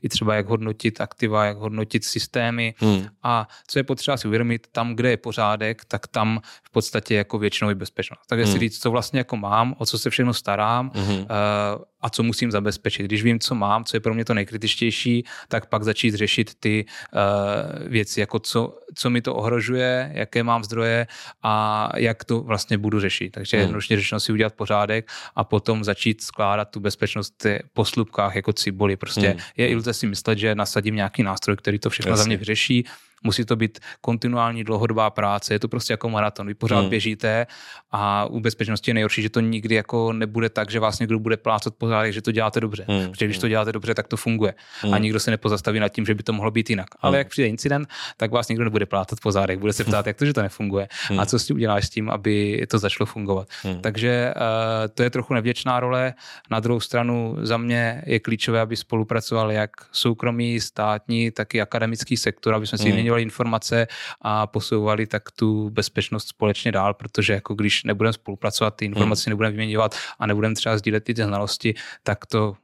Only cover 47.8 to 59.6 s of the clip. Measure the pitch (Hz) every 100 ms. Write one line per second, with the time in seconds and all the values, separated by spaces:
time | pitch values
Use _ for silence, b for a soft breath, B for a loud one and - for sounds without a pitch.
47.8 | 147 B B - 110 120 113 113 117 107
48.8 | 101 101 95 110 110 98 95 92 104 101
49.8 | 104 104 101 101 143 135 101 - 104 98
50.8 | 98 B B 98 104 120 - 135 113 104
51.8 | - - 107 101 101 104 104 107 - 110
52.8 | 98 - 104 - 101 95 98 B 98 90
53.8 | 104 107 120 123 123 - 113 110 113 110
54.8 | 110 - 123 127 117 127 113 120 135 123
55.8 | 123 127 127 123 B B - 110 113 120
56.8 | - 120 120 120 113 110 110 117 120 120
57.8 | 117 120 - 113 - 113 - 113 110 113
58.8 | - 113 107 113 - 117 110 107